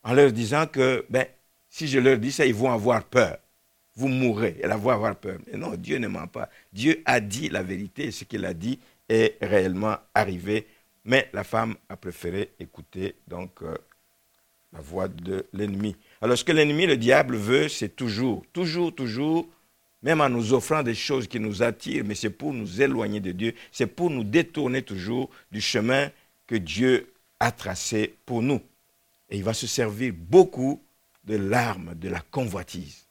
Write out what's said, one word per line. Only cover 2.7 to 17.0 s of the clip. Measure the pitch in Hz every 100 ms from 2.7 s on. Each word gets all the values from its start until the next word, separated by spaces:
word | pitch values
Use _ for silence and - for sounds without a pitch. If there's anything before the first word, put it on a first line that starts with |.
avoir | 117 110 113
peur. | - 127 - - _ _ _ _ _ -
Vous | 135
mourrez, | 131 123 104 110 80
elle | 90
va | 107 107
avoir | 110 107
peur. | 95 98 92 -
Mais | 104
non, | - 90
Dieu | 87 139
ne | 107
ment | 90 82
pas. | - - - _
Dieu | 95 135 160
a | 123 123
dit | 104 110 156
la | 101
vérité, | 92 95 101 - 143
ce | -
qu'il | - 110
a | 92
dit | 85 107 135 _ _ -
est | 113 110 -
réellement | 92 101 95 92 107 101 _
arrivé. | 104 101 90 90 107 - _ _ _
Mais | 107 131 -
la | 98
femme | 98 113 113 107 _
a | 98
préféré | 90 - 90 95 107 _
écouter | 85 - - 92 92 - -
donc, | 87 92 _
euh, | 80 80 _ _ _ _ _ _ _ _ _
la | 80
voix | 76 90 92
de | 82 87 95 -
l'ennemi. | 95 104 98 104 - _ _
Alors | 110 123
ce |
que | -
l'ennemi, | 156 147 147 180
le |
diable, | 131